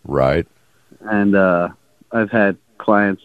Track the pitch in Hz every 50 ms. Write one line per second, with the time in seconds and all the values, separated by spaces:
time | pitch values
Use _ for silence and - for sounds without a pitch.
0 | - - 71 69 65 65 71 85 - - _ _ _ _ _ _ _ _ - -
1 | - 107 107 104 101 101 98 98 95 92 90 87 87 87 - _ _ _ _ _
2 | _ - - 113 110 101 - 113 104 98 90 - _ _ _ - - - 107 101
3 | 104 101 92 -